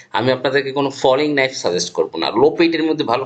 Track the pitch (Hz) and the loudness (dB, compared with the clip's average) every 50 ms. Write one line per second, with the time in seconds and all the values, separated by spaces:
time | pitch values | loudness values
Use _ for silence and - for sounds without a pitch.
0 | - - - 104 117 131 127 127 127 139 131 143 135 135 131 143 139 139 135 - | -12 -6 -4 -2 0 0 0 0 0 0 0 0 -2 -2 -2 -2 -2 -2 -2 0
1 | - 139 127 139 151 151 147 139 131 131 131 - - 101 87 90 87 - - 87 | 2 2 4 4 2 0 0 0 0 0 -2 -4 -4 -2 -2 -2 -4 -4 -2 -2
2 | 80 - - 82 78 71 95 110 131 156 160 165 170 165 165 156 156 160 156 147 | -2 -2 -4 -4 -4 -2 2 2 2 4 4 4 2 2 2 0 0 0 0 -2
3 | 139 110 117 127 135 | 0 0 -2 -2 -2